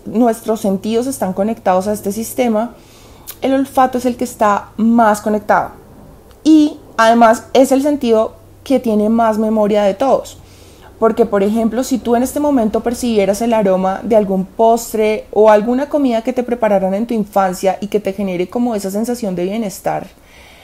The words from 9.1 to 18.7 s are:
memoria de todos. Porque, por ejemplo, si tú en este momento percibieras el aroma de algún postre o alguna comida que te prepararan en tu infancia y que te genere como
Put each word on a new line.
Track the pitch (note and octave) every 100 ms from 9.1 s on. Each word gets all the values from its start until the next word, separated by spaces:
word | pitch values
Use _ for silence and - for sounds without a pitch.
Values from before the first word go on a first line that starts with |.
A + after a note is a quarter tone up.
| A3+ A3+ G#3+
memoria | A3 A3 G#3 G#3
de | G#3
todos. | F#3+ C4+ G#3+ - - - - - - - -
Porque, | A3+ A3 G#3+
por | G3+
ejemplo, | G3 A3+ A3 A3
si | C4 B3+
tú | A#3
en | A#3+
este | B3+ D4
momento | D4 C#4 A3 A3+
percibieras | A3+ A#3+ B3 A3 F#3+ G3+
el | A#3
aroma | A3 G3 F#3 F#3 F#3+
de | G3+
algún | A3 G3 F#3+
postre | F#3 - A3+ A#3 - G#3+ G#3+ G#3+ -
o | - G#3+
alguna | G#3+ G#3+ B3 C#4+
comida | D4+ C4+ A3+
que | A3+
te | B3
prepararan | B3 A#3 A3 G3+ F#3
en | F#3+ A#3
tu |
infancia | A#3 G3+ G3+ F#3+ F#3 F#3+ F#3
y | G3+
que | G#3
te | G3+
genere | G3 G3+ F3 -
como | A#3+ A#3+